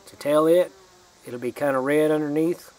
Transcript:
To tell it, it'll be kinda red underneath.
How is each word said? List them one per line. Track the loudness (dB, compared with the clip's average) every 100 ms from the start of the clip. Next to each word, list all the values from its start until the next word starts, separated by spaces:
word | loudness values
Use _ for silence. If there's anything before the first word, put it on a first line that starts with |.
| -20
To | -8
tell | 0 2 4
it, | 4 2 -6 -20 _ _ _ -16
it'll | -8
be | -8
kinda | -4 -2 -2
red | 0 0 2
underneath. | 0 -2 -2 -2 -4 -12